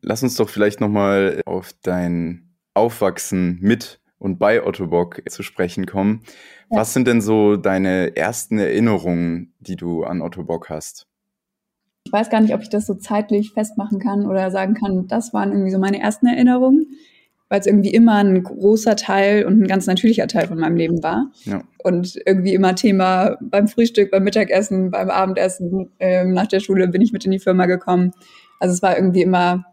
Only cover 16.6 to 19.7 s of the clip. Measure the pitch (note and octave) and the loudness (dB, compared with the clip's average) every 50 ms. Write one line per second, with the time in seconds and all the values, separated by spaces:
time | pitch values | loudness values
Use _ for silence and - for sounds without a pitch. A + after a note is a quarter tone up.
16.6 | B3+ C4 C4+ D4+ D#4+ D4 - - - _ _ _ _ _ _ _ _ _ - G3+ | 4 4 4 4 2 0 -8 -20 -20 _ _ _ _ _ _ _ _ _ -2 0
17.6 | G3 G3 G3+ G#3 F#3+ G3+ - A3+ A#3 A3+ G#3+ G3+ G3+ G3+ F#3 F#3 F3+ F#3 - - | 2 4 4 4 4 4 4 6 6 6 6 6 4 4 4 2 0 -2 -10 0
18.6 | F#3 G3+ G#3+ A3 A3 A#3+ G#3+ G#3+ - - F#3+ G3 G3 G3+ G#3 G#3 G3+ - F#3+ A3 | 2 4 4 4 4 2 0 0 0 -2 0 2 2 4 4 2 2 4 4 4
19.6 | G3 F#3 | 4 4